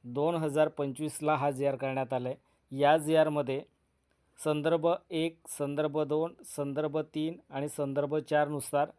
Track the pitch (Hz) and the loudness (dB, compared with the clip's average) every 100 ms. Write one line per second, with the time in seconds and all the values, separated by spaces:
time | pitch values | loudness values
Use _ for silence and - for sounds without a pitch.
0 | 123 123 151 170 156 143 151 151 143 135 | -6 -2 0 0 0 2 2 2 -6 -4
1 | 151 - 151 151 143 131 139 135 135 131 | -8 -4 0 2 0 0 -2 0 -4 -2
2 | 123 131 123 139 _ _ _ 139 143 160 | -2 -2 -4 -8 _ _ _ 2 6 6
3 | 151 160 156 147 135 135 - _ _ _ | 6 4 4 2 -2 -4 -6 _ _ _
4 | _ _ _ _ 156 151 151 165 165 180 | _ _ _ _ -2 0 2 2 2 0
5 | _ 165 165 165 - - 143 143 151 147 | _ -2 -2 -4 -14 -6 -4 0 0 0
6 | 147 151 165 - - - 143 139 151 151 | 0 0 -2 -6 -14 -6 -4 -2 -2 -4
7 | 151 156 156 175 _ 139 147 - 139 139 | -4 -4 -4 -6 _ -6 -6 -4 -2 -2
8 | 143 151 - 151 147 147 - 143 151 | 0 -2 0 2 2 -2 -2 0 0